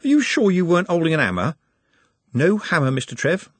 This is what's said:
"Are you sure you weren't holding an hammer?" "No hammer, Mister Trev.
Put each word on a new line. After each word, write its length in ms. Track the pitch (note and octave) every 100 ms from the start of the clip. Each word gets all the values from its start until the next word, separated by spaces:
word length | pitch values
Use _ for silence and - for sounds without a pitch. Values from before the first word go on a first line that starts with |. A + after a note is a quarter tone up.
"Are 40 | C#4
you 140 | D4
sure 300 | C4 - G#3
you 140 | F#3 F3
weren't 240 | F3 F3+
holding 240 | E3+ D#3+
an 60 | D#3
hammer?" 360 | A2 F2+ A2+ - _ _ _ _ _ _ _
"No 240 | A#2+ E3 G#3
hammer, 340 | - E3+ C3+
Mister 240 | C3 - -
Trev. 340 | C#3 F#3+ -